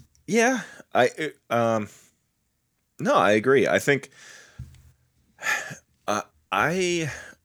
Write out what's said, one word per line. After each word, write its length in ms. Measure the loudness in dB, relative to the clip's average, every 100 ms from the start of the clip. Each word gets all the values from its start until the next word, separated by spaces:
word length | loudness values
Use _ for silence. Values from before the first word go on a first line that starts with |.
| -20 _ -4
yeah, 340 | 0 2 0 -6 -18 -2
I, 140 | 2 2 2 -8 -10 _
uh, 60 |
um, 340 | 0 0 0 -4 -14 _ _ _ _ _ _ _ _ _ _
no, 140 | -2
I 180 | 2 4
agree. 340 | 2 4 2 4
I 120 | 2
think, 320 | 2 -2 -2
<sighs> 1900 | -20 -20 -20 -20 -20 -20 -20 -20 _ _ _ _ _ -6 -6 -6 -16 _ _ -6
uh, 160 | -6 -6 _ _
I, 580 | -2 0 0 -2 -2 -4 -8 -16 -20